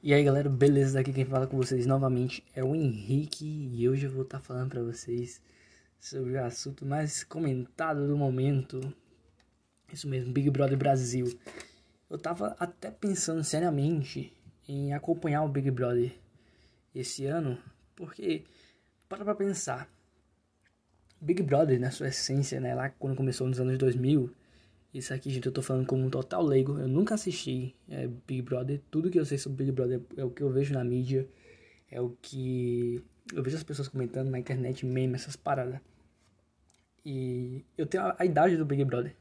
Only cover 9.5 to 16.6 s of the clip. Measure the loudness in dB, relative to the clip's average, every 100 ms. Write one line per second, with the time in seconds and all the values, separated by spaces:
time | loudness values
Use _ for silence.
9.5 | _ _ _ _ -10 -4 -4 0 2 4
10.5 | 4 4 4 4 4 4 0 -2 -4 -14
11.5 | -18 -18 -20 _ _ _ -8 -6 -4 -4
12.5 | -4 -10 -8 -14 -4 -2 0 0 0 0
13.5 | 2 2 2 2 2 -2 -6 -10 _ -20
14.5 | _ -10 -6 -4 -4 -2 -2 2 2 2
15.5 | 0 0 0 2 2 0 -4 _ _ _
16.5 | _